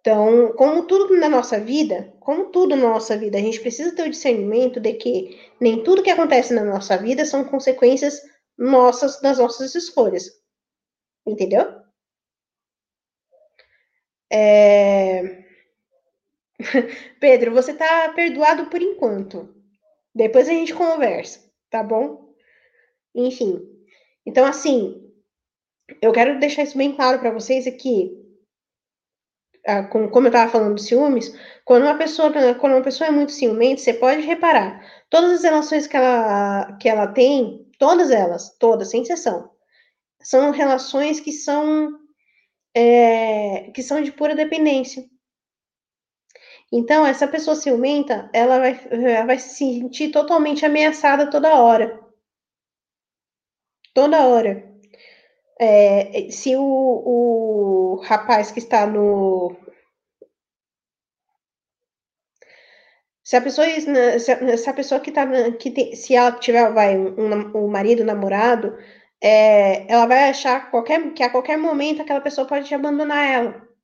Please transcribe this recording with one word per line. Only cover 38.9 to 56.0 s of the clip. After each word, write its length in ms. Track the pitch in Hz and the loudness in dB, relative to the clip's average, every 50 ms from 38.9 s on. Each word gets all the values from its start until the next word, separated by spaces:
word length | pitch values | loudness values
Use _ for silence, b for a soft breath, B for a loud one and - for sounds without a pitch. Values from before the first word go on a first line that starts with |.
sem 120 | - 226 | -4 -6
exceção, 480 | 240 - 349 - - 262 185 170 - - _ _ _ _ _ _ _ _ _ _ _ _ _ _ | -4 -4 -8 -4 -4 -6 -6 -6 -10 -14 _ _ _ _ _ _ _ _ _ _ _ _ _ _
são 280 | _ - - 254 277 294 | _ 0 2 2 2 2
relações 680 | 277 277 302 269 262 254 254 - - 269 285 302 311 302 | 0 0 0 0 0 -2 -4 -6 -4 -4 -2 -2 -4 -6
que 120 | - 302 | -6 -12
são, 640 | 294 302 - - 285 294 302 302 311 302 302 294 294 - _ _ _ _ _ _ _ _ _ _ _ _ _ _ _ | -12 -10 -6 -4 -4 -2 -2 -2 -2 -2 -2 -4 -8 -14 _ _ _ _ _ _ _ _ _ _ _ _ _ _ _
é, 960 | 233 233 240 240 240 240 233 226 226 226 220 214 214 208 202 196 - - - 208 | 2 4 6 6 6 6 4 2 0 -2 -2 -2 -4 -4 -6 -6 -8 -10 -12 -14
que 80 | - | -14
são 200 | 254 - 294 311 | -8 -6 -4 -4
de 100 | 294 277 | -4 -6
pura 220 | - - 294 302 302 | -6 -4 -4 -4 -2
dependência. 720 | 294 311 311 320 320 311 302 277 262 254 254 - 262 254 _ _ _ _ _ _ _ _ _ _ _ _ _ _ _ _ _ _ _ _ _ _ _ _ _ b b b b b b b b | -2 -4 -4 -2 0 0 0 0 0 -4 -6 -12 -18 -20 _ _ _ _ _ _ _ _ _ _ _ _ _ _ _ _ _ _ _ _ _ _ _ _ _ b b b b b b b b
Então, 320 | - 240 226 226 294 311 311 | -4 -4 0 2 2 2 2
essa 200 | 277 269 - - | 2 2 -2 -4
pessoa 300 | - 320 320 311 311 311 | -4 -4 -6 -4 -4 -4
ciumenta, 760 | 311 - 285 254 233 254 269 294 294 277 - 247 202 - - | -4 -2 -2 -2 0 0 -2 -2 -2 -2 -4 -6 -6 -6 -4
ela 260 | - 226 233 254 254 254 | -2 0 2 2 2 2
vai, 220 | 262 254 254 240 - - | 2 0 -2 -4 -10 -8
ela 360 | - 233 247 254 233 220 226 | -6 -2 0 0 0 0 0
vai 120 | 240 254 262 | 0 -2 -4
se 180 | 269 - - | -4 -14 -10
sentir 540 | - 285 262 247 240 240 254 - - 302 302 | -6 -4 -4 -4 -6 -8 -10 -8 -6 -8 -2
totalmente 540 | 302 302 294 - 349 320 302 302 294 294 311 | 0 -2 0 2 0 0 0 0 -2 -2 0
ameaçada 640 | 302 294 302 302 311 311 - - 285 277 277 294 294 | 0 2 2 0 0 0 0 2 2 2 2 0 0
toda 320 | 294 294 277 311 311 277 | 0 0 2 4 6 6
hora. 400 | 233 233 226 220 214 220 - - _ _ _ _ _ _ _ _ _ _ _ _ _ _ _ _ _ _ _ _ _ _ _ _ _ _ _ _ _ _ _ _ _ _ _ _ _ _ _ | 6 6 4 4 2 -2 -6 -14 _ _ _ _ _ _ _ _ _ _ _ _ _ _ _ _ _ _ _ _ _ _ _ _ _ _ _ _ _ _ _ _ _ _ _ _ _ _ _
Toda 320 | 262 277 302 320 320 277 | 2 2 4 4 4 4
hora. 380 | 254 247 233 226 208 190 196 - - - _ _ b b b b b b b b b b b b _ _ _ | 4 4 4 2 0 -4 -6 -12 -20 -20 _ _ b b b b b b b b b b b b _ _ _
É, 720 | 233 220 208 208 208 202 196 202 | 2 6 6 6 6 6 4 2